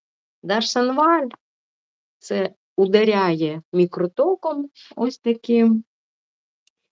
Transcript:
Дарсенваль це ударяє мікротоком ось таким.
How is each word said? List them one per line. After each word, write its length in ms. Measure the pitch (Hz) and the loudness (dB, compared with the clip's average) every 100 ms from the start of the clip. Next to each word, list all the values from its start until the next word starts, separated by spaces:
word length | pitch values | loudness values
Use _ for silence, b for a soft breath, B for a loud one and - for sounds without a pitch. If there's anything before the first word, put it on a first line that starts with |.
| _ _ _ _ | _ _ _ _
Дарсенваль 840 | 165 214 226 247 247 269 311 330 254 - _ _ _ _ _ _ _ _ | -4 -4 -2 -2 -2 2 2 2 -2 -10 _ _ _ _ _ _ _ _
це 360 | - 202 185 _ _ - | -6 -4 -4 _ _ -2
ударяє 840 | 190 208 214 202 185 160 160 160 - | 2 4 2 2 0 0 -2 -6 -4
мікротоком 960 | 180 175 175 180 - 320 381 320 285 285 _ B - | 0 0 0 -4 -2 -2 -2 -4 -6 -10 _ B -6
ось 220 | 247 - | -6 -4
таким. 680 | 233 226 - 233 226 220 - _ _ _ _ _ _ _ _ _ _ | -4 -4 0 2 4 2 -2 _ _ _ _ _ _ _ _ _ _